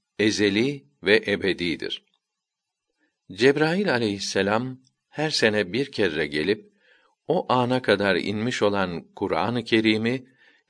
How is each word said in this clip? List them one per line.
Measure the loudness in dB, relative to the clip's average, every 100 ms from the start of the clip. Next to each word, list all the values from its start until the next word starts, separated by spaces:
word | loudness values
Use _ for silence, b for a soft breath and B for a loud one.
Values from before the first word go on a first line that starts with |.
| _ -2
ezeli | 0 2 2 2 0 -4 -12 _
ve | 2 2 2
ebedidir. | -2 -2 -2 -4 -4 -6 -10 -16 _ _ _ _ _ _ _ _ _ _ _ -16
Cebrail | 2 4 4 2 0 0
aleyhisselam | 0 0 -2 -2 0 0 0 -2 -8 _ _ _
her | -6 -4
sene | 2 2 2 0
bir | -2 -4
kere | 0 0 0 -2
gelip | -2 0 -2 -6 b b b b b -4
o | -2 0
ana | 0 2 0
kadar | 2 2 2 0
inmiş | -2 -4 -4 0
olan | 0 0 -2 -6 -12 -8
Kur'an-ı | -4 -2 -2 -4
Kerim'i | 0 2 4 2 0 -4 -8 b b b _